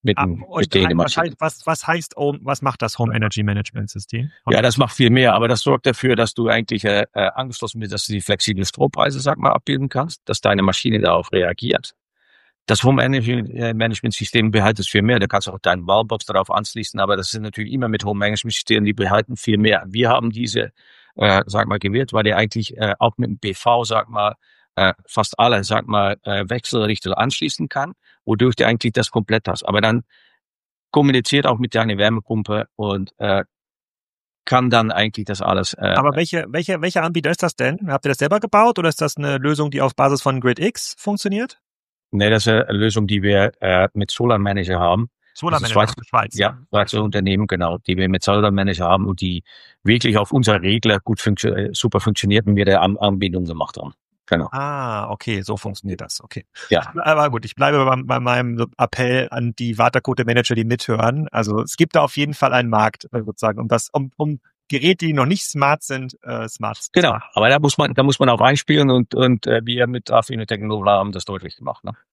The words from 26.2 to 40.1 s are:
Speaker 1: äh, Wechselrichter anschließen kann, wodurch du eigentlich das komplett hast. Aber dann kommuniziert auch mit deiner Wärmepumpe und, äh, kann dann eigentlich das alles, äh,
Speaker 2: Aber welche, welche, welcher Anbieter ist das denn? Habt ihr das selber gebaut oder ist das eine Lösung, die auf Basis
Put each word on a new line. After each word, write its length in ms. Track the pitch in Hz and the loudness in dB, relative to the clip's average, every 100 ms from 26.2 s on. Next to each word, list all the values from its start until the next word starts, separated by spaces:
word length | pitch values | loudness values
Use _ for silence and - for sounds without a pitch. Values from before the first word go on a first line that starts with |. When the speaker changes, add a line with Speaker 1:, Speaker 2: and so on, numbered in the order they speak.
Speaker 1:
äh, 220 | - 101 95 | -4 -4 -4
Wechselrichter 680 | 120 - 117 107 107 95 95 | -6 -2 0 0 -2 -4 -2
anschließen 500 | 120 - 151 - 160 | -2 -2 -6 -4 -6
kann, 280 | 139 139 - _ _ | -6 -8 -10 _ _
wodurch 320 | - 107 123 113 | -4 2 2 2
du 100 | 113 | 0
eigentlich 280 | 117 120 | 2 -2
das 180 | 117 113 | -2 -2
komplett 380 | 120 104 110 - | -2 0 -2 -2
hast. 140 | 95 | -6
Aber 180 | - 101 | -2 0
dann 220 | 110 117 - _ _ _ _ _ _ _ _ | 2 0 -4 _ _ _ _ _ _ _ _
kommuniziert 540 | 147 139 131 110 143 135 | 2 4 2 2 0 2
auch 120 | 113 | 0
mit 180 | 120 113 | -2 0
deiner 220 | 110 101 | 0 2
Wärmepumpe 720 | 104 113 - 110 107 107 107 - | 2 0 -2 -4 -2 -4 -6 -6
und, 340 | 104 98 95 _ | -4 -4 -6 _
äh, 260 | 107 98 95 _ _ _ _ _ _ _ _ _ - | 0 0 -2 _ _ _ _ _ _ _ _ _ 0
kann 240 | 131 123 | 2 4
dann 200 | 117 110 | 2 2
eigentlich 360 | 90 107 - 104 | -2 -2 -4 -8
das 160 | 98 | -4
alles, 320 | 95 95 95 | 0 0 -2
äh, 80 | - 98 92 | -4 -2 2
Speaker 2:
Aber 180 | 143 143 | 0 0
welche, 300 | 170 170 107 | -2 -4 -4
welche, 340 | 147 170 175 | -6 -4 -4
welcher 220 | 175 175 | -2 -2
Anbieter 260 | 160 170 147 | -2 -2 -2
ist 140 | 175 | -2
das 140 | 170 - | -2 0
denn? 340 | 127 160 185 | -2 -2 -4
Habt 140 | 139 139 | -2 -2
ihr 40 | |
das 100 | 135 | 0
selber 200 | 143 208 | 0 0
gebaut 400 | 208 208 233 214 | 2 4 4 4
oder 80 | 165 | 0
ist 140 | - | 0
das 160 | 151 - | -4 -2
eine 200 | 143 139 | -4 -2
Lösung, 320 | 139 151 151 | 0 0 -2
die 120 | 139 | 0
auf 160 | 135 - | -2 2
Basis 240 | 139 | 2